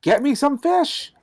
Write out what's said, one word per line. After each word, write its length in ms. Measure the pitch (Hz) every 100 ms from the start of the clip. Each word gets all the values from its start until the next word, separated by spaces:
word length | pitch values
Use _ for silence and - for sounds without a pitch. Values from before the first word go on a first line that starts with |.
Get 220 | - 214
me 120 | 262
some 220 | 247 285 269
fish! 560 | 330 359 330 - - _